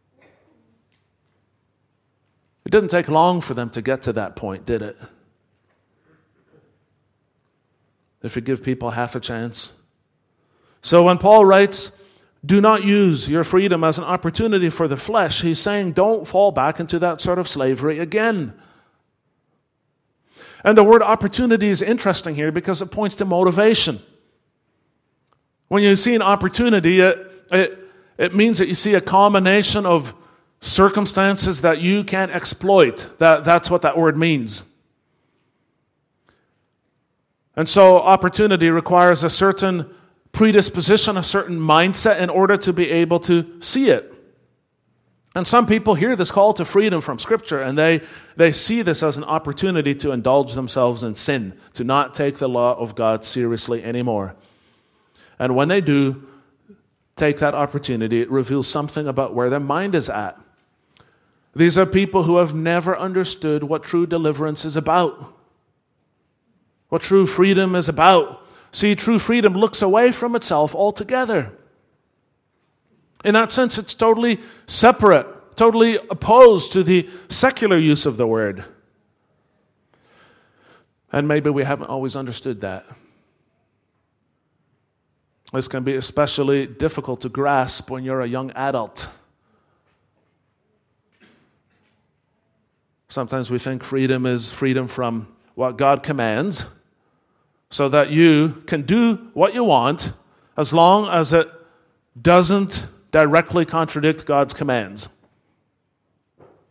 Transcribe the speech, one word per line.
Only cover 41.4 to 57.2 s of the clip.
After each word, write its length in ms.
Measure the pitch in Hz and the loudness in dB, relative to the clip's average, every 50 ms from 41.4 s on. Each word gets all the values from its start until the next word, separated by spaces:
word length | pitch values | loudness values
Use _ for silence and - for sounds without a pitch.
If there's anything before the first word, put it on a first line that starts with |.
| - - 175 160 | -4 -4 -6 -4
mindset 580 | 160 156 156 160 175 190 190 - - 226 202 160 | 2 4 4 4 4 2 0 0 2 2 2 2
in 100 | 180 175 | 0 -2
order 280 | 151 185 196 190 202 | 0 2 2 2 2
to 160 | 196 - 190 | 0 0 -2
be 180 | 175 180 175 139 | -2 -2 0 0
able 300 | 165 165 170 165 170 170 | 0 0 0 0 0 -2
to 400 | 170 - 175 170 165 170 - - | 0 0 0 0 0 -4 -12 -12
see 300 | - - - 262 269 226 | -8 -6 -2 0 2 2
it. 220 | 139 113 - - - - _ _ _ _ _ _ _ _ _ _ _ _ _ _ _ _ _ _ _ _ _ _ - | 2 2 0 -10 -20 -20 _ _ _ _ _ _ _ _ _ _ _ _ _ _ _ _ _ _ _ _ _ _ -8
And 100 | 180 175 | -6 -2
some 200 | - - 240 233 | 2 2 2 2
people 280 | 175 214 220 214 220 202 | 2 0 0 2 0 0
hear 220 | 143 185 247 254 | 0 0 -2 0
this 140 | 185 180 - | -2 -2 -2
call 240 | - 202 196 214 208 | 2 2 2 2 2
to 100 | - 165 | -2 -4
freedom 380 | - - 202 214 214 185 160 | -2 0 0 2 2 0 -2
from 160 | - - 131 113 | -6 -8 -10 -8
Scripture, 420 | - - 220 220 - - 160 139 | -4 -4 -4 -4 -4 -6 -6 -6
and 160 | 135 131 139 | -4 -4 0
they, 240 | 151 156 165 165 151 - - - - - _ - | 2 2 2 2 0 -2 -10 -20 -20 -20 _ 0
they 160 | - 165 165 | 2 2 2
see 280 | 147 - - - 226 233 | 2 0 -2 -2 -2 -2
this 220 | 214 175 151 - | -2 -2 -2 -2
as 160 | 165 151 139 143 | -2 -4 -4 -4
an 60 | 143 | -6
opportunity 680 | - 156 160 156 147 139 - 190 190 185 160 139 143 139 | -4 -6 -4 -4 -6 -8 -4 -4 -2 -2 0 -2 -2 -4
to 160 | 139 - 147 | -4 -4 -6
indulge 420 | 131 120 104 127 131 143 135 123 117 | -4 -2 0 2 2 2 0 -2 -6
themselves 480 | 135 127 120 - 135 127 123 120 110 | -10 -8 -6 -2 0 0 0 -2 -4
in 120 | 120 113 104 | -8 -8 -8
sin, 380 | - - - 143 131 107 95 - _ _ _ - | -6 -4 -4 -4 -4 -6 -8 -12 _ _ _ -12
to 100 | - 123 | -8 -4
not 300 | 123 135 143 139 127 - | -2 0 -2 -2 -2 -4
take 240 | - 147 139 139 - | -4 -4 -4 -4 -4
the 100 | 143 127 | -6 -4
law 260 | 123 120 120 123 123 | -2 0 0 0 -2
of 200 | - 117 110 107 | -4 -6 -10 -6
God 280 | - 113 110 110 110 | -4 -2 -2 -2 -2
seriously 640 | - - - 127 120 117 117 110 - - 117 117 - | -4 -8 -6 -4 -4 -4 -4 -6 -6 -6 -8 -8 -6
anymore. 500 | 113 120 123 123 123 110 101 95 92 - _ _ _ _ _ _ _ _ _ _ _ _ _ _ _ _ _ _ _ _ - | -8 -6 -6 -4 -4 -4 -4 -6 -8 -12 _ _ _ _ _ _ _ _ _ _ _ _ _ _ _ _ _ _ _ _ -6
And 160 | 127 127 127 | -4 -2 0
when 140 | 131 143 156 | 0 0 2
they 140 | 190 202 | 0 0
do 440 | 175 147 143 139 139 135 131 135 - - _ _ _ _ _ _ _ _ 208 _ _ _ _ _ _ _ - | 0 2 2 2 0 0 -4 -8 -14 -20 _ _ _ _ _ _ _ _ -20 _ _ _ _ _ _ _ -8
take 240 | - | -4